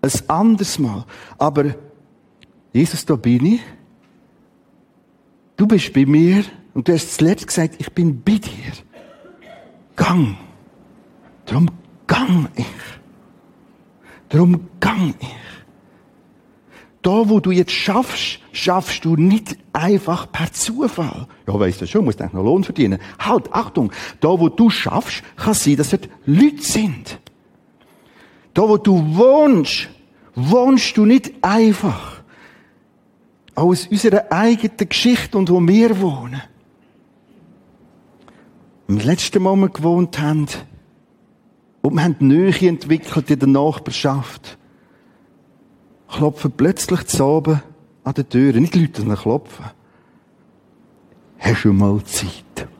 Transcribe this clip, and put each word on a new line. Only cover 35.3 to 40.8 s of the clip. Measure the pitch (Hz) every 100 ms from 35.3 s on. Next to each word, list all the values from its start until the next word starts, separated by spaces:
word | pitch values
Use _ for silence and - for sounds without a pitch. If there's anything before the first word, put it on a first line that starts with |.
| 214
und | 180
wo | 180
wir | 170 202 226 202
wohnen. | 190 135 123 131 - _ _ _ _ _ _ _ _ _ _ _ _ _ _ _ _ _ - _ _ _ _ _ -
Und | 101
das |
letzte | 113 175 - 208
Mal, | 190
wo | 196
wir | 190
gewohnt | 185 165 170 170 -
haben, | 147 156 143 - - -